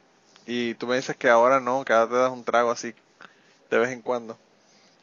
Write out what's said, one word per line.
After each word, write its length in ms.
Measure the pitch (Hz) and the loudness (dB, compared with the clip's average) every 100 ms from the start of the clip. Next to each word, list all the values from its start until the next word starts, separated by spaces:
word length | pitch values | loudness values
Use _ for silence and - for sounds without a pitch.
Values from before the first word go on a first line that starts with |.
| _ _ _ _ - | _ _ _ _ -8
Y 280 | 120 120 | -6 -6
tú 120 | 113 120 | -6 -4
me 100 | 127 | -4
dices 200 | 131 147 | -4 -2
que 120 | 131 | 4
ahora 320 | 117 120 135 | 6 6 2
no, 240 | 123 127 | 0 -4
que 80 | 123 | 0
ahora 160 | 113 113 | 2 2
te 60 | 123 | 2
das 140 | 127 | -2
un 120 | 127 | -2
trago 260 | 120 117 120 | -2 0 0
así 240 | 120 120 - _ _ - _ _ _ - | -2 -8 -14 _ _ -20 _ _ _ -4
de 80 | 113 | -2
vez 120 | 120 | -2
en 100 | 127 | -4
cuando. 360 | 113 123 113 113 _ _ _ _ _ _ | -8 -8 -8 -18 _ _ _ _ _ _